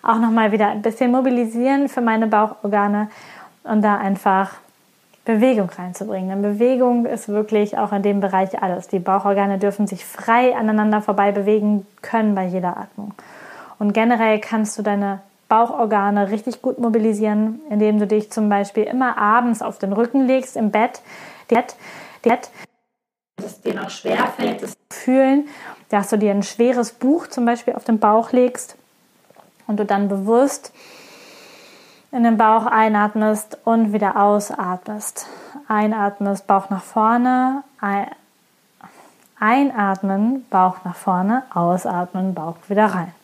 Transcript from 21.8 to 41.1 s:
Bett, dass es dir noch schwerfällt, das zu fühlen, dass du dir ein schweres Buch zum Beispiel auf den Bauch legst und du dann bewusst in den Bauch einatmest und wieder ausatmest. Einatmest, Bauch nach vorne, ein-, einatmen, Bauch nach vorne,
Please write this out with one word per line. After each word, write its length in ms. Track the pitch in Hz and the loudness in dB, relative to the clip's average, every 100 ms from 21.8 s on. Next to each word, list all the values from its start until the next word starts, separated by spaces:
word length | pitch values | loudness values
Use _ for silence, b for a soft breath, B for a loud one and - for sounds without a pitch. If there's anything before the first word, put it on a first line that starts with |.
| B B B B | B B B B
Bett, 280 | 233 247 - B - _ _ _ _ _ _ - | 0 0 -4 B -20 _ _ _ _ _ _ -16
dass 140 | - | -16
es 80 | - | -8
dir 140 | - | -8
noch 160 | - - | -6 -10
schwerfällt, 720 | - - - - - 233 - | -8 -4 -2 -2 -2 -6 -4
das 100 | - | -10
zu 260 | - _ - | -14 _ -8
fühlen, 500 | - 262 262 277 294 B B B _ | 2 4 4 4 0 B B B _
dass 220 | 202 202 | -2 0
du 80 | 220 | 0
dir 140 | 208 | 2
ein 100 | 202 | 0
schweres 500 | 196 - 240 247 233 | -2 0 2 2 -2
Buch 360 | - 254 330 - | -2 0 0 -2
zum 160 | - | -2
Beispiel 300 | 240 240 - | 0 0 -4
auf 100 | - | -4
den 140 | - 220 | -2 2
Bauch 340 | 208 220 226 | 4 4 2
legst 440 | 254 247 247 - - _ _ _ _ _ - _ _ - | 2 2 0 -16 -20 _ _ _ _ _ -20 _ _ -6
und 120 | 208 | -4
du 60 | |
dann 240 | 202 196 202 | 0 0 0
bewusst 640 | 196 196 233 277 - - B B B B B B B B B B B B B B | -2 2 4 2 0 -16 B B B B B B B B B B B B B B
in 140 | 254 | 0
den 120 | 233 214 | 2 4
Bauch 300 | 220 220 214 | 4 4 2
einatmest 920 | 220 220 208 208 214 214 214 - - | 2 2 2 0 0 0 0 -6 -6
und 280 | - 226 220 | 0 2 2
wieder 280 | 208 196 - | 0 0 2
ausatmest. 1080 | 208 208 202 - 185 180 214 214 - - - B B 277 294 | 2 2 -2 -6 -6 -6 -8 -10 -10 -12 -16 B B -20 -2
Einatmest, 800 | 214 214 220 202 202 202 196 - | 0 0 0 -2 -2 -4 -4 2
Bauch 240 | 196 190 | 0 2
nach 120 | 190 | -8
vorne, 800 | - 226 220 240 247 254 254 269 - _ | -4 2 2 4 2 2 0 -2 -8 _
ein-, 280 | 202 202 - - _ _ _ _ _ _ B B B B _ _ | -4 -4 -6 -12 _ _ _ _ _ _ B B B B _ _
einatmen, 1080 | 214 254 277 247 202 190 196 196 220 269 240 | 2 4 2 0 -2 0 -2 0 0 -2 -2
Bauch 260 | 190 185 180 | 2 2 0
nach 120 | 180 - | -12 -6
vorne, 480 | - | -2